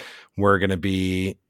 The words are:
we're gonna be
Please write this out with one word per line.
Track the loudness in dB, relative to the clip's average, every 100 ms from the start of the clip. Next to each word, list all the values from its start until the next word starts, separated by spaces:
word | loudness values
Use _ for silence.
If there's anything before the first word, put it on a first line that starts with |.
| -20 -20 -14 0
we're | 2 4
gonna | 2 0
be | -2 -2 0 -2 -4 -6 _